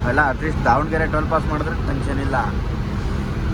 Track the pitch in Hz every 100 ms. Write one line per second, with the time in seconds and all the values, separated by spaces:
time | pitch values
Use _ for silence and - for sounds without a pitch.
0 | 117 143 147 127 156 143 - 139 156 160
1 | 156 151 151 160 143 151 156 - - 139
2 | - 135 139 127 113 - - - - -
3 | - - - - -